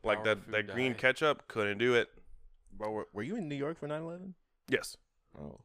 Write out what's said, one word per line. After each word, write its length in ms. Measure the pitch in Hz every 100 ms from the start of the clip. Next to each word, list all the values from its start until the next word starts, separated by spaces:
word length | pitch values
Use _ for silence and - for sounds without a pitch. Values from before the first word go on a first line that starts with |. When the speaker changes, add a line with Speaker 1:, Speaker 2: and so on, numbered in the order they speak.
Speaker 1:
The 60 | 110
Speaker 2:
like, 100 | 104
Speaker 1:
power 80 | 110
Speaker 2:
that, 120 | 104
Speaker 1:
of 40 | -
food 80 | 107
Speaker 2:
that 120 | 104
green 200 | 104 127
Speaker 1:
dye. 40 | 113
Speaker 2:
ketchup, 500 | 131 131 156 139 -
couldn't 300 | 113 104 101
do 160 | 123
it. 160 | 120 - - - - - - _ 98
Speaker 3:
Bro, 140 | 107
were, 160 | 107 -
were 80 | 101
you 120 | 123 233
in 120 | 156
New 80 | 143
York 220 | 143 165
for 100 | 147
nine 140 | 151
eleven? 320 | 165 175 190 180 _ _ -
Speaker 2:
Yes. 300 | 123 - - _ _ _ -
Speaker 3:
Oh. 200 | 73 -